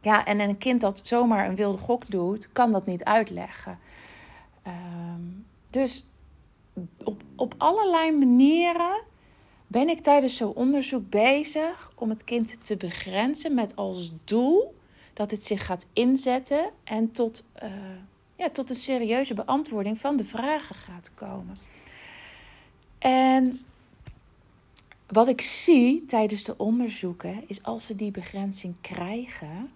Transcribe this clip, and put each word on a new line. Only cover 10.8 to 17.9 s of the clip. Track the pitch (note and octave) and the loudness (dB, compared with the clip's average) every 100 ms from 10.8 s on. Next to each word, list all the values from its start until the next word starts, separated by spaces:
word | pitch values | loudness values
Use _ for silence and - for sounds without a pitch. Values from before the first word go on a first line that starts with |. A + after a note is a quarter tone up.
| C4 B3+ G3 | 0 -4 -2
bezig | G3+ A3+ C#4 D4 D#4 D#4+ F#4 - | 2 4 4 0 -2 -4 -6 -16
om | - A3+ | -6 -4
het | A3 | -4
kind | - A#3+ A3+ - | -4 -4 -4 -8
te | - G#3 | -8 -6
begrenzen | F3+ E3+ - F#3 A#3+ D#4 E4 | -6 -8 -6 -2 0 0 0
met | C4+ G#3 - | 0 -2 -4
als | G3 F#3 F3 D#3+ | -6 -6 -10 -12
doel | - G#3+ B3 F4 C#5 - _ _ - | -2 2 4 4 2 -6 _ _ -20
dat | - G#3 | -8 -6
het | G#3 | -4
zich | - G3+ - | -4 -4 -4
gaat | F3+ - | -8 -4
inzetten | - B3 C4 C4 B3+ B3+ C#4+ F4+ - | 0 4 4 2 -2 0 -2 -2 -6
en | - A3 A3+ | -8 -4 -4
tot, | A3+ A#3 A3+ - | -2 -4 -4 -18
eh, | - G#3+ G3 G3 | -16 -14 -12 -14